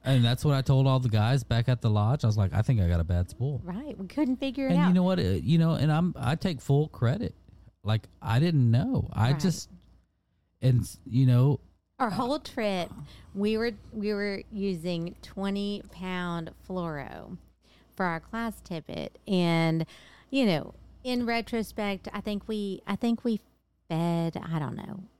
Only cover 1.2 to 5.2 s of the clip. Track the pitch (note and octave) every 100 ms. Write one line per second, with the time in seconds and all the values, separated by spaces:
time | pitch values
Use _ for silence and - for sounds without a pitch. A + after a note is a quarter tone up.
1.2 | G#2+ C3+ A#2 A#2 A#2 B2 A#2 G#2 G#2 C3
2.2 | A2+ G#2+ F#2+ F#2+ A2 A#2+ F2 E2+ E2 F2
3.2 | F2+ - B2+ C3+ E3+ F3+ D4 B3 F#3 -
4.2 | C#4+ B3+ C4+ C4 C4+ F3 F3+ F3+ F3+ F#3